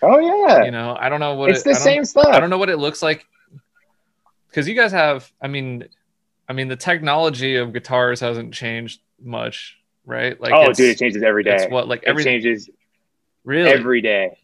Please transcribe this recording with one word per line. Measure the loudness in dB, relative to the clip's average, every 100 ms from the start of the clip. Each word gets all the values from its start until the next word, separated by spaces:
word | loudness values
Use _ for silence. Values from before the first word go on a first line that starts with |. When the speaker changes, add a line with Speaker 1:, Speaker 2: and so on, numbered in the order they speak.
Speaker 1:
Oh, | 4 4
yeah. | 4 2 4 6 4
Speaker 2:
you |
know, | -2 -6 -4
I | -4
don't | -2
know | -4
what | -2 0
Speaker 1:
It's | 2
Speaker 2:
it, |
Speaker 1:
the | 2
Speaker 2:
I |
don't, | 2
Speaker 1:
same | 2 0
stuff. | 0 2 4
Speaker 2:
I | 4
don't | 2
know | 0
what | -2
it | -2
looks | -4 -4
like. | -4 -4 _ _ _ -20 _ _ _ _ _ _ _ _ _
'Cause | -6 -4
you | 0
guys | 0
have, | 2 0 0 -8 _
I | -8
mean, | -8 -8 -10 -14 _ _ _ _ _ -12
I |
mean, | -8 -6
the | -6
technology | -4 -4 0 0 0 -2 -2 -2
of | -4
guitars | -8 -4 0 0 -2
hasn't | -4 -6 -10
changed | -10 -8 -8 -12 -18 _ _
much, | -12 -10 -10 -12 -18 _ _ _ -12
right? | -6 -6 -4
Like, | 2
Speaker 1:
Oh, | 4 6
Speaker 2:
it's, | 4
Speaker 1:
dude, | 2 2
it |
changes | -2 0
every | 0 2 2
Speaker 2:
it's | 0
Speaker 1:
day. | 0
Speaker 2:
what, | -4 -4
like, | -4
Speaker 1:
It | -2
Speaker 2:
every | -2
Speaker 1:
changes | 0 0 -2 -4 -8 _ _ _ _ _ _ _
Speaker 2:
Really? | -6 0 4
Speaker 1:
every | 4 2 0
day. | 0 -2 -2 -8